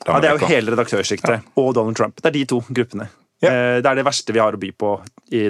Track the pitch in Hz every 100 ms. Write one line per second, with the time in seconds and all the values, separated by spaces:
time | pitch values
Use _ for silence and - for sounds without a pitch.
0 | - 139 151 147 92 139 110 117 95 104
1 | - 101 - 110 - - 131 123 110 113
2 | 107 - 160 147 135 123 117 131 120 101
3 | 117 _ _ - 175 123 123 123 135 131
4 | 139 - - 113 107 101 95 - 104 101
5 | 92 _ - 117 104